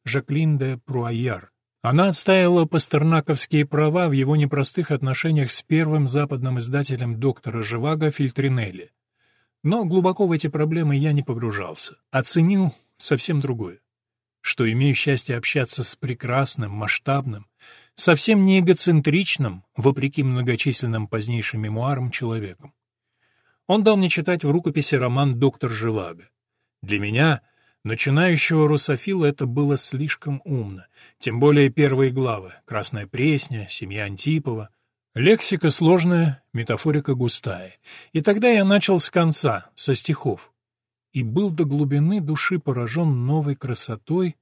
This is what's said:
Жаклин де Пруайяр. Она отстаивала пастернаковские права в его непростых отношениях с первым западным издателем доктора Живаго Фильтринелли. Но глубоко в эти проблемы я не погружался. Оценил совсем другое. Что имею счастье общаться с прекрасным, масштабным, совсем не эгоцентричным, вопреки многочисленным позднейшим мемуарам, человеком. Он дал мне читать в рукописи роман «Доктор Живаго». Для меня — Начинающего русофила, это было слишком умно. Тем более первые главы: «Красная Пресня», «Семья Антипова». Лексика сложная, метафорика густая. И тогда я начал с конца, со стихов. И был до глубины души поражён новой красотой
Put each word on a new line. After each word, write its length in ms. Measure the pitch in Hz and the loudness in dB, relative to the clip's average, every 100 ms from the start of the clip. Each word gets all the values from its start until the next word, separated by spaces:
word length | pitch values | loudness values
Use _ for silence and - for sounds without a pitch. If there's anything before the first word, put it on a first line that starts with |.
Жаклин 540 | - 135 - 147 160 147 | -4 -4 -2 -2 0 0
де 200 | 131 123 | -2 -6
Пруайяр. 760 | - 127 117 117 123 95 - _ _ _ | -6 -6 -4 -4 -4 -6 -12 _ _ _
Она 260 | 117 143 196 | 2 4 4
отстаивала 560 | 165 - 190 180 175 | 2 2 4 6 4
пастернаковские 1000 | 160 165 - 147 156 160 147 151 - 151 143 | 2 0 0 2 2 2 0 -2 0 0 0
права 420 | 151 151 170 170 | 0 2 2 2
в 40 | |
его 240 | 139 135 151 | 2 2 2
непростых 540 | 143 143 135 - 156 | 2 0 -2 -2 -2
отношениях 600 | 139 135 127 165 156 127 | -2 -2 -2 0 0 0
с 120 | - | -2
первым 440 | - 156 160 156 139 | 0 0 2 0 0
западным 520 | 139 147 135 131 127 | 0 -2 -4 -4 -4
издателем 640 | 117 139 143 123 120 113 | -2 -4 -2 -4 -4 -2
доктора 420 | 135 123 120 117 | -2 -2 -6 -6
Живаго 480 | 107 117 143 156 156 | -6 -4 -2 0 -2
Фильтринелли. 800 | 143 139 131 139 127 104 92 - _ _ _ _ _ _ _ | 0 -2 -2 -2 0 -4 -8 -18 _ _ _ _ _ _ _
Но 220 | 147 226 | -2 0
глубоко 420 | 185 185 180 185 190 | 0 2 2 2 0
в 60 | |
эти 140 | 160 160 | 0 -2
проблемы 500 | 151 151 165 156 139 | -2 0 0 2 2
я 160 | 151 | 2
не 100 | 143 | 0
погружался. 760 | 139 117 113 101 90 80 - - _ | -2 -4 -4 -6 -8 -8 -10 -12 _
Оценил 600 | 135 131 170 170 196 180 - _ - | -2 2 2 4 4 0 -2 _ -6
совсем 460 | - 139 - 151 | -2 -2 0 -2
другое. 380 | 135 117 95 87 _ _ _ _ _ _ | -2 -4 -8 -14 _ _ _ _ _ _
Что 300 | - - 117 | -6 -2 0
имею 220 | 113 143 | 2 2
счастье 420 | 123 147 131 - 120 | 2 0 -2 -2 -6
общаться 480 | - 147 117 - | -2 -2 -2 -2
с 100 | 117 | -2
прекрасным, 760 | - 127 120 120 127 135 - 107 | -4 -6 -6 -2 0 0 -2 -6
масштабным, 760 | 104 101 - - 139 135 104 104 _ - - _ | -6 -4 -4 -2 -4 -4 -10 -14 _ -20 -20 _
совсем 520 | - - 160 - 214 190 | 0 4 4 4 4 6
не 140 | 190 | 6
эгоцентричным, 1000 | 175 180 175 160 147 160 190 - 120 92 - - | 4 4 4 4 4 0 0 -2 -4 -6 -12 0
вопреки 460 | 131 139 139 147 | 0 2 -2 -2
многочисленным 840 | 131 127 123 117 143 120 120 110 107 | 0 0 0 -2 -2 -2 -2 -4 -4
позднейшим 540 | 113 107 117 - 110 | -4 -4 -4 -4 -6
мемуарам, 500 | 107 110 127 139 123 | -4 -4 -4 -4 -6
человеком. 600 | - 120 113 101 90 - _ _ _ _ _ _ _ _ _ - | -6 -6 -6 -8 -14 -20 _ _ _ _ _ _ _ _ _ 0
Он 180 | 208 | 2
дал 140 | 214 208 | 4 4
мне 100 | 185 | 2
читать 340 | 170 160 170 | 0 -2 0
в 80 | 147 | 0
рукописи 440 | 170 170 147 139 | 0 0 -2 0
роман 440 | 139 127 127 143 120 | 0 0 0 0 2
«Доктор 320 | 135 - 127 | 0 0 -6
Живаго». 600 | 107 113 107 87 85 _ _ _ _ _ _ | -4 -4 -4 -6 -14 _ _ _ _ _ _
Для 160 | 98 104 | -6 -4
меня — 440 | 101 113 160 135 _ _ _ _ | -2 2 2 0 _ _ _ _
Начинающего 840 | 104 113 143 143 180 160 - 160 151 | -8 -4 0 2 2 2 2 2 4
русофила, 560 | 147 - 131 - 190 | 2 0 -4 -2 0
это 220 | 147 139 131 | 0 0 -2
было 300 | 127 143 135 | 0 0 0
слишком 640 | - 131 147 - 147 139 | -2 -4 -4 -6 -8 -8
умно. 400 | 180 135 101 95 - _ - - | -4 -4 -4 -10 -18 _ -20 -8
Тем 220 | - 117 | -4 2
более 300 | 143 147 135 | 6 6 4
первые 400 | 117 143 131 135 | 4 2 4 0
главы: 420 | 127 127 107 92 - - | 0 -2 -4 -10 -20 -10
«Красная 400 | 110 95 107 101 | -6 -6 -8 -8
Пресня», 600 | 117 147 143 - 117 95 | -2 0 0 -2 -8 -10
«Семья 340 | - 95 101 | -10 -10 -8
Антипова». 640 | 101 98 143 156 143 113 107 _ _ _ _ | -8 -6 -2 -2 -2 -8 -10 _ _ _ _
Лексика 560 | 113 147 220 - 185 160 | 0 2 2 0 0 0
сложная, 720 | - 160 180 170 175 165 131 _ | 4 4 4 4 2 2 -2 _
метафорика 600 | 113 113 110 156 147 143 | -6 -4 -2 0 0 0
густая. 600 | 127 120 - - 92 92 - - - - | 0 0 -2 -6 -10 -12 -20 -20 -20 -6
И 80 | 160 | -2
тогда 300 | 156 208 247 | 0 2 4
я 140 | 220 | 4
начал 340 | 196 202 - 180 | 4 4 4 2
с 120 | - | 2
конца, 600 | 175 165 151 147 101 - | 2 2 2 -2 -2 -8
со 200 | - - | -6 -2
стихов. 580 | 127 - 147 135 95 - _ _ _ _ _ _ | -2 -2 -4 -4 -6 -10 _ _ _ _ _ _
И 100 | 135 | -6
был 280 | 113 135 202 | -2 -2 0
до 140 | 160 | 0
глубины 560 | 156 143 143 143 156 208 | -2 0 0 2 2 0
души 380 | 151 151 - 180 | -2 -4 -2 -4
поражён 680 | 151 123 120 139 165 127 | -2 -4 -4 -2 0 0
новой 300 | 127 156 147 | 0 0 -2
красотой 840 | 139 127 117 - 113 - 170 180 - | -4 -6 -6 -6 -8 -4 -2 -2 -4